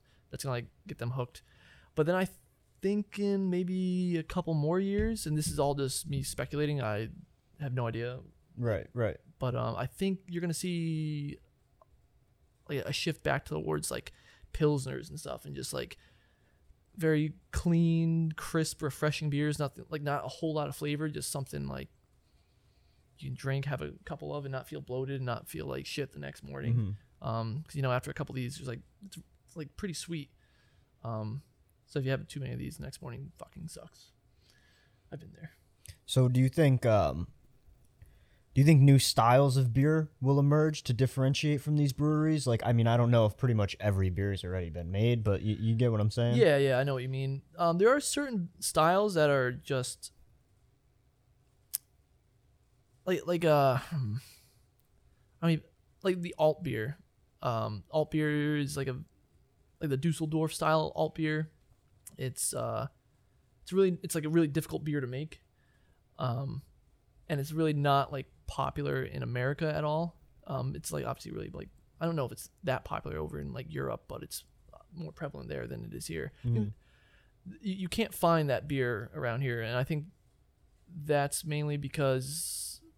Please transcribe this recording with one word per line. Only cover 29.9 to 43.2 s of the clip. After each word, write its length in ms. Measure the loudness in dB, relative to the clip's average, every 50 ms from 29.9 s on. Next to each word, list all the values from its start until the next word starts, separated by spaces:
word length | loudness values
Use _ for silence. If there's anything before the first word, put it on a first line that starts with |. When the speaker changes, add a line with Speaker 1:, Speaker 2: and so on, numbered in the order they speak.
| -8
Speaker 1:
sweet. 380 | -8 -8 -8 -8 -8 -8 -10 _ _ _ _ _ _ _ _ _ _ _ _ _ _ -10
Um, 400 | -8 -6 -6 -6 -6 -8 -10 -12 _ _ _ _ _ _ _ _
so 140 | _ -6 -4
if 60 | -2
you 60 | -2
have 160 | -2 -2 -4 -8
too 120 | -10 -10
many 140 | -8 -8 -8
of 60 | -8
these, 180 | -8 -8 -10 -10
the 60 | -12
next 180 | -12 -12 -12
morning 300 | -12 -12 -12 -12 -14 -14 -16 -18
fucking 300 | -20 -18 -16 -14 -14 -14
sucks. 440 | -14 -14 -18 -20 _ -20 -20 -20 _ _ _ _ _ _ _ _ _ _ _ _ _ _ _ _ _ _ _ -16
I've 80 | -16 -16
been 140 | -16 -16 -20
there. 180 | -18 -20 -20 -20 _ _ _ _ _ -20 -20 -20 _ _
Speaker 2:
So 220 | -2 2 4 4 4
do 120 | 4 4
you 100 | 4 4
think, 360 | 4 4 6 6 6 4 4
um, 420 | 4 6 6 4 4 0 -2 -6 -8 -10 -18 _ -20 _ -20 _ -20 -20 -20 _ _ _ -20 -20 -20 -20 -20 _ _ _ _ _ _ 4
do 80 | 6
you 40 | 8
think 160 | 10 10 10
new 160 | 12 10 10 10
styles 580 | 8 6 4 4 6 8 8 8 8 6 6
of 160 | 4 2 2 4
beer 360 | 4 4 4 4 2 2 -2 _ -2
will 200 | 2 4 4 6
emerge 440 | 6 6 6 6 4 4 2 0 -2
to 100 | -2 0
differentiate 680 | 2 2 0 2 2 2 2 2 2 2 2 0 0
from 160 | 0 0 2 2
these 160 | 2 2 2
breweries? 540 | 2 2 2 4 4 4 2 2 2 2 2
Like, 140 | 0 2 2
I 80 | 2 4
mean, 140 | 4 6 6
I 100 | 6 6
don't 140 | 6 6
know 140 | 6 6